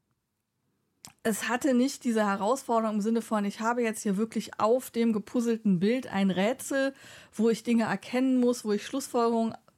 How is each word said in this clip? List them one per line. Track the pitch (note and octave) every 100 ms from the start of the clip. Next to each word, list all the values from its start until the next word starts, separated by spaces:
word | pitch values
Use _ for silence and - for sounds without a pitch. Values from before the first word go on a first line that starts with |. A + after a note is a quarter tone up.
| _ _ _ _ _ _ _ _ _ _ - - A3
es | G3+ -
hatte | A#3+ C#4+
nicht | B3 C4 -
diese | B3 A3 G#3
Herausforderung | G3 G3+ C4+ - A#3 A3 G#3+
im |
Sinne | G3+ A3+
von, | A3 G#3+ G3+
ich | -
habe | A3 A#3+
jetzt | A3+ G#3+
hier | G#3+ F#3+
wirklich | A3 A3+ - -
auf | G#3+ B3 -
dem | A#3 A#3
gepuzzelten | G#3+ - B3+ A#3 A3+ A3 F3+
Bild | G3 B3+ B3
ein | G3 G3
Rätsel, | F3+ G3+ C4 - C#4 C4+ C4+ - - -
wo | - A3+
ich | A3+
Dinge | - A#3
erkennen | G#3+ F#3+ - B3 C4 B3+
muss, | A#3+ B3 G#3+
wo |
ich | G#3 -
Schlussfolgerungen | C4+ - B3 A#3 A#3 A3+ - _